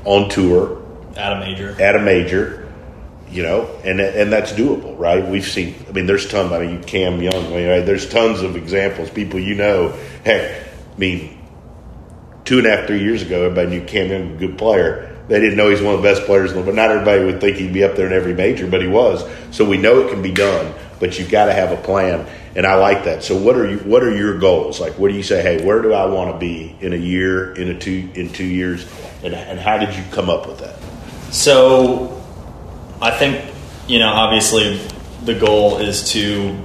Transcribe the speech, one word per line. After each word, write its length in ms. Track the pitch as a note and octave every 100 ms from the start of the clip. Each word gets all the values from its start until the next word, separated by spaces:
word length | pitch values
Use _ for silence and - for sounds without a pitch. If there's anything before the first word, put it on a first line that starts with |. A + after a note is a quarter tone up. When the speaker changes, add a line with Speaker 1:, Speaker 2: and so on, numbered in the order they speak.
Speaker 1:
on 240 | G2+ G2+ G2+
tour. 480 | - F#2 F2 F#2+ - - - - -
Speaker 2:
At 180 | G2+
a 60 | G2
major. 360 | F#2+ F#2+ G2 G2+
Speaker 1:
At 160 | G2 G#2
a 40 |
major, 680 | G2+ F#2 E2+ F#2 G#2+ - - - - - - - -
you 120 | F2+
know, 240 | E2 G2 A2+ -
and, 160 | F#2+ F#2+
and 320 | G2 G2+ G#2
that's 200 | G#2+ G2+
doable, 440 | G#2 C3 - - -
right? 260 | E2+ F2+ F#2
We've 180 | G2 G2
seen, 280 | - E2+ - -
I 20 |
mean, 140 | F#2+ F2+
there's 200 | G2 -
tons, 240 | G#2 F2+
I 140 | E2+ F2
mean, 180 | F2
Cam 380 | F2 G2 F#2 F2
Young, 120 | F2 F#2 E2
I 40 |
mean, 180 | F2 F2
right? 160 | F2+ F2
There's 220 | F#2+ -
tons 320 | A2+ A2+ G2+
of 140 | F#2 F2
examples, 540 | E2 F#2+ G2 F#2+ D#2+
people 300 | G#2+ G2 F#2
you 160 | F#2 G2+
know. 380 | G#2 G2 E2+ - - -
Heck, 280 | - G#2 -
I 480 | - - - - -
mean, 380 | F#2+ F2 D#2 - - - - - - - - - - -
two 140 | - B2+
and 80 | A2+
a 80 | G#2
half, 120 | -
three 140 | G#2
years 200 | G2 A2+
ago, 220 | F2+ F2+
everybody 260 | F2+ F2 F2 F2+
knew 60 | E2
Cam 240 | G#2+ F#2
Young 160 | G2 F2
was 20 | D#2+
a 40 | F#2
good 100 | -
player. 540 | A2 G2+ E2 - - - -
They 120 | G#2
didn't 180 | G#2+ G2+
know 120 | G#2
he's 120 | G2+
one 140 | G2+ G2
of 60 |
the 40 | G2+
best 160 | G2 -
players 260 | G2 F#2
in 60 | F#2
the 40 |
world, 120 | F#2 G#2
but 0 |
not 160 | A2+
everybody 320 | G#2+ G2+ G2+
would 160 | F#2 F2+
think 160 | G2+ F#2+
he'd 160 | F#2
be 100 | F#2
up 120 | G2 -
there 100 | F#2
in 80 |
every 200 | F#2+ F2+ F2
major, 320 | G2 C3 F#2
but 140 | F#2
he 60 | F2+
was. 360 | G2+ B2 E2+ - - -
So 140 | - G#2
we 120 | F#2+
know 220 | G2+ B2
it 100 | G2
can 100 | G2+
be 100 | F#2
done. 420 | F#2 G2 F2+ D#2 - - -
But 200 | F#2 F2+
you've 100 | F2+
gotta 240 | G#2 G#2
have 180 | F#2+ F#2
a 60 | -
plan, 440 | - G2 F#2 E2+ D#2+ - - F#2
and 100 | F#2+
I 100 | F#2+
like 280 | G2 G2
that. 200 | - F#2
So 120 | - F#2
what 180 | G2+ B2+
are 120 | G#2
you, 100 | G2+
what 220 | G2+ A#2
are 120 | B2 G#2
your 240 | G#2 F#2
goals? 400 | F#2+ F2 D2 -
Like, 140 | E2 D#2
what 120 | G2
do 20 | G2+
you 60 |
say, 180 | F#2+ F#2+
"Hey, 240 | F2 E2+ F2
where 160 | G#2+
do 120 | A2
I 120 | G#2 F#2+
wanna 320 | F#2+ F2+ E2
be 380 | F2 E2 D#2+ -
in 140 | F#2+
a 40 | F2
year, 560 | F2 F2+ F#2 F#2 F#2
in 140 | F#2 F2+
a 80 | F2+
two, 320 | - F#2 F2+ F#2
in 140 | E2+
two 140 | - F#2
years?" 400 | F2+ F2+ F2 - - - -
And, 100 | -
and 260 | - - F#2
how 180 | F#2+ G#2+
did 160 | G2+ F#2
you 80 | F#2
come 180 | - B2+
up 180 | C#3+ -
with 120 | -
that? 160 | - - - - - - -
Speaker 2:
So, 880 | - - C3+ C3 C3 B2+ B2 - - - - - - - - - -
I 100 | A#2
think, 320 | A#2+ C#3+ C3 - - - - -
you 120 | B2
know, 80 | A2
obviously 720 | G#2 A2 A2 - A2+ G#2 G2 F#2 - - -
the 100 | A#2 G#2+
goal 420 | G#2+ G#2+ G#2 -
is 320 | G#2 G2 -
to 440 | A2+ G#2 G2+ G2 G2